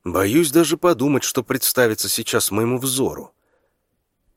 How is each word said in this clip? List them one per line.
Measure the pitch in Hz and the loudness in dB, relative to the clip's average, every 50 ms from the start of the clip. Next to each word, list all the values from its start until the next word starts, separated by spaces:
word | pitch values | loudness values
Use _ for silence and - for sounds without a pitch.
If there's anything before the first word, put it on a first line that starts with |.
| - | -8
Боюсь | 87 82 92 98 101 131 165 175 139 | -4 -2 0 0 2 2 2 2 4
даже | 127 170 165 143 - | 4 2 4 2 0
подумать, | - - 175 156 113 131 147 139 120 - | 0 2 0 2 2 2 0 0 0 -2
что | - - 131 | -2 -4 -4
представится | 117 - 131 127 - - - 127 123 110 110 - - 98 | -4 -4 -4 -2 -2 -2 2 2 2 2 2 -2 -4 -4
сейчас | - 117 113 - - 107 - - | -4 -4 -4 -2 0 0 0 0
моему | 95 107 117 117 127 120 | 0 0 0 0 -2 -2
взору. | 131 131 127 135 120 82 73 - - - _ _ _ _ _ _ _ _ _ _ _ _ _ _ _ _ _ _ _ _ _ | -4 -4 -2 -2 -2 -2 -4 -8 -14 -18 _ _ _ _ _ _ _ _ _ _ _ _ _ _ _ _ _ _ _ _ _